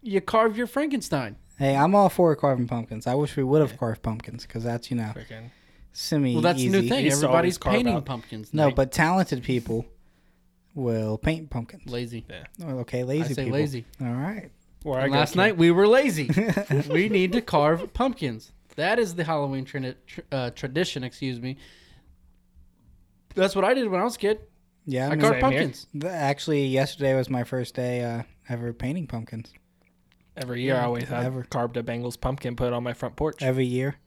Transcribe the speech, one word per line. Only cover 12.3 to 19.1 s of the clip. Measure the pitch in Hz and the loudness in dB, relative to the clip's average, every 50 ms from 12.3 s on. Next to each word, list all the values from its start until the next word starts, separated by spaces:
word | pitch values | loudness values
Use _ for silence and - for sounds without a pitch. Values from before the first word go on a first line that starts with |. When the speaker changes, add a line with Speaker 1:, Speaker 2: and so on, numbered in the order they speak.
Speaker 3:
Yeah. | 95 90 - - - - 175 | -16 -18 -18 -18 -18 -14 -10
Speaker 2:
Oh, | 160 135 127 | -8 -6 -6
okay, | 120 - - 123 123 | -6 -4 -4 -4 -2
lazy | 123 135 151 165 | 0 0 -2 0
Speaker 1:
I | 147 135 | -2 -2
say | 131 135 | -4 -4
Speaker 2:
people. | 123 127 139 | -2 0 0
Speaker 1:
lazy. | 151 147 135 123 113 - - - | 0 -2 -2 -8 -10 -12 -12 -8
Speaker 2:
All | 135 123 120 | -6 -4 -4
right. | 123 139 170 214 214 175 - - _ _ _ _ - - | -4 -4 -6 -6 -8 -12 -14 -20 _ _ _ _ -14 -8
Speaker 3:
Where | 156 135 127 | -4 -2 0
I | 131 | 0
Speaker 1:
And | 139 139 | 2 2
Speaker 3:
go, | 139 | 2
Speaker 1:
last | 151 147 - | 2 2 2
Speaker 3:
Ken. | 185 | 4
Speaker 1:
night | 190 214 214 | 4 4 4
we | 170 165 170 170 | 6 6 6 8
were | 175 196 208 | 8 8 8
lazy. | 226 262 285 277 190 156 143 117 - 185 208 226 170 - | 8 8 6 4 2 0 -2 0 0 0 2 2 0 0
Speaker 2:
<laughs> | 202 - 143 139 147 143 | 0 0 0 0 0 2
Speaker 1:
We | 147 160 190 220 | 2 2 2 4
need | 214 190 180 185 175 | 4 2 2 4 2
to | 240 233 | 0 -2
carve | - - 156 147 151 165 165 175 - _ | 2 2 4 4 4 4 2 -2 -8 _
pumpkins. | - 240 269 240 - - 139 117 110 - - - - _ _ - | -2 -2 -2 -2 -2 -4 -4 -4 -6 -12 -18 -20 -20 _ _ -8
That | - 151 180 214 240 | -4 0 0 2 2
is | 233 196 | 0 -2